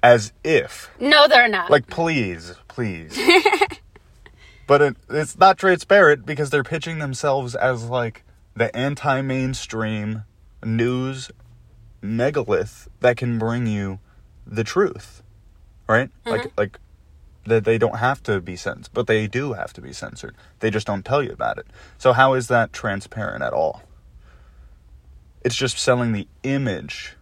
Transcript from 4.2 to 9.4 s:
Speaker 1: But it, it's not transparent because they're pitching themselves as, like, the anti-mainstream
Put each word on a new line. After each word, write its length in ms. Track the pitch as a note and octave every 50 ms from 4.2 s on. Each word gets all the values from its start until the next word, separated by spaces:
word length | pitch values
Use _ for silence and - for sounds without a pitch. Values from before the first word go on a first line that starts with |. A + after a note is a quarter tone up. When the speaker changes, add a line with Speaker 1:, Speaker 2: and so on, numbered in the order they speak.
| - - _ _ - - - - -
Speaker 1:
But 160 | - C#3+ C#3+
it, 140 | D3 C#3+ A#2+ - _ _
it's 300 | - D3+ D#3 - - -
not 180 | F#3 F#3+ F#3
transparent 680 | - - F#3+ F3+ E3+ - _ G3 G3+ F#3+ D3+ D3 C#3 G#2+
because 240 | - D3+ C#3 D3+ C#3
they're 120 | C#3 D3
pitching 360 | C3 - D#3+ D#3+ - E3 E3 D#3
themselves 560 | D3+ C#3 C3+ - - D3 C3+ C#3 C3 B2 A#2
as, 300 | - - C3 B2+ A#2 A2+
like, 380 | A#2 B2 B2+ A#2 A2+ A2 - _ _ _ _ _ _ _
the 140 | - A#2 A2 -
anti-mainstream 1500 | A#2 C3 C#3 D3 - - D3 C3+ C3 C3+ C3+ C3 C3